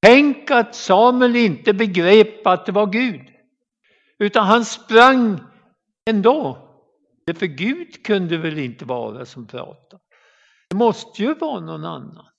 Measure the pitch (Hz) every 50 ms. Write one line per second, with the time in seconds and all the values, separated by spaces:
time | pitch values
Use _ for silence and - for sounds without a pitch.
0 | - 208 240 277 294 294 262 - - - 285 247 226 214 - - - - 190 190
1 | 226 247 254 247 254 247 233 240 233 208 156 127 - 202 208 190 226 208 180 185
2 | 170 175 202 220 214 214 - - - 190 185 180 185 - 185 202 214 208 180 226
3 | 254 254 196 127 131 _ _ _ _ _ _ _ _ _ _ _ _ _ _ _
4 | _ _ _ _ 208 208 - 226 214 190 214 240 233 208 - - _ _ 226 226
5 | 240 262 269 254 240 220 196 160 - - _ _ _ _ _ _ _ _ _ _
6 | _ - 226 202 190 226 269 311 262 143 127 - - _ _ _ _ _ _ _
7 | _ _ _ _ _ - 170 - 208 175 147 131 175 226 277 349 339 _ - -
8 | _ - 214 196 185 165 170 160 160 160 156 151 139 123 113 - - 120 127 123
9 | 117 110 107 127 131 120 - 131 117 - - 123 - - - _ _ _ _ 196
10 | _ _ _ _ _ _ _ _ _ _ _ _ _ _ 180 196 240 233 - -
11 | - - _ - 202 262 311 294 349 311 269 190 165 160 160 156 156 170 165 143
12 | - - - - - _ _